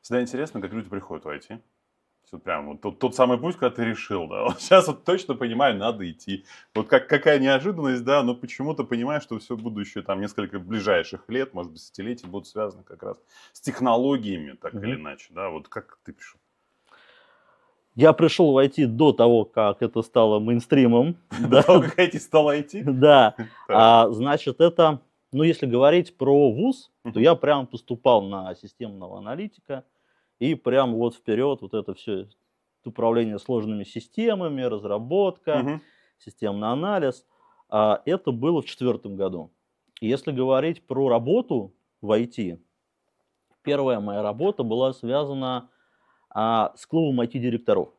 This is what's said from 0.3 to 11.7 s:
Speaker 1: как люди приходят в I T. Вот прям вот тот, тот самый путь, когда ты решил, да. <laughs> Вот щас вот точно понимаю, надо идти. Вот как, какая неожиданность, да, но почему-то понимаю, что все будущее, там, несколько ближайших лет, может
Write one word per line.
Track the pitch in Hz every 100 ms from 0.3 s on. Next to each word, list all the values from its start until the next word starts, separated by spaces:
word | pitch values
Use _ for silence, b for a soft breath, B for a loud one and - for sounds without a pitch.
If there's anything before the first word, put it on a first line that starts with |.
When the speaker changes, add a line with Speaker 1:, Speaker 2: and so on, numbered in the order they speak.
| 131 156 -
Speaker 1:
как | 95
люди | 107 110
приходят | 98 - 82
в | 78
I | 73
T. | _ 113 _ _ _ _ _ _ _
Вот | 82
прям | 92 80 73
вот | 73
тот, | 104 -
тот | 131 -
самый | 127 123
путь, | 151 175
когда | 127
ты | 120
решил, | 113 107 - 98 80
да. | 95
<laughs> | 117
Вот | -
щас | - 190 180
вот | 139
точно | - 185 -
понимаю, | 123 123 113 139 104
надо | 107 110 90
идти. | 80 - 95 b b b 110
Вот | 107
как, | 131 -
какая | 143 160 147
неожиданность, | 131 135 165 175 143 127
да, | 120 143
но | 123 123
почему-то | 120 - 143 151
понимаю, | 117 117 123 151
что | - 110
все | - 117
будущее, | 117 107 101 -
там, | 98 95
несколько | 101 104 95 95
ближайших | 87 110 101 92 90 92 -
лет, | 123 135
может | 92 87